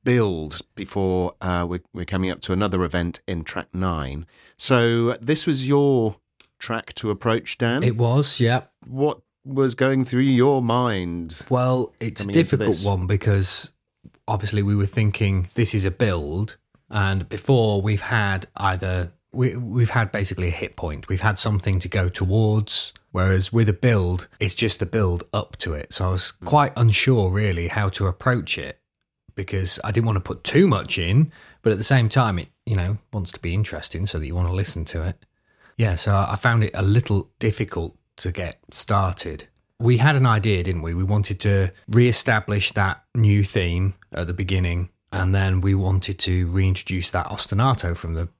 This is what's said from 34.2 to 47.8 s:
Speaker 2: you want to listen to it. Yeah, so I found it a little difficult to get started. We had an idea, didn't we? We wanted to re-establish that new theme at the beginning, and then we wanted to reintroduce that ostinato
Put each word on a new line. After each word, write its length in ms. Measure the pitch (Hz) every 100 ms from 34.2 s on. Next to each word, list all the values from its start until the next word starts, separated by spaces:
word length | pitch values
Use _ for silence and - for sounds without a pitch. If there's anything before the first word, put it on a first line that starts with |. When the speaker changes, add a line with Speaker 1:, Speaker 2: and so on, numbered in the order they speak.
Speaker 2:
you 80 | 76
want 140 | 87 87
to 60 |
listen 320 | 92 101 85
to 180 | 80 85
it. 220 | 85 - _ _ _ _ _ -
Yeah, 180 | 113
so 200 | 87 110
I 200 | 101 98
found 280 | 104 123 117
it 80 | 104
a 80 | -
little 480 | 95 110 - 101 - _
difficult 580 | 113 - 107 - 85 _ _ -
to 140 | 98
get 280 | 90 87 - -
started. 760 | - - 101 95 90 90 76 - _ _ _
We 200 | 117 120
had 180 | 139
an 100 | 139
idea, 380 | 131 107 104 95
didn't 200 | 87 85
we? 100 | 82
We 100 | 85
wanted 380 | 95 104 101 98
to 320 | 104 98 90 - -
re-establish 840 | 107 123 113 - 110 - 104 -
that 300 | - 95 - _
new 300 | 120 104 101
theme 520 | 101 107 87 87 95 - _
at 140 | - 85
the 60 |
beginning, 560 | 92 92 95 90 87 87 _ _
and 240 | 95 92
then 240 | 98 95 92
we 160 | 98
wanted 420 | 98 92 92 - 90
to 280 | - 92 87
reintroduce 640 | 92 95 92 - 95 85
that 140 | 90 80
ostinato 680 | 104 - 98 131 120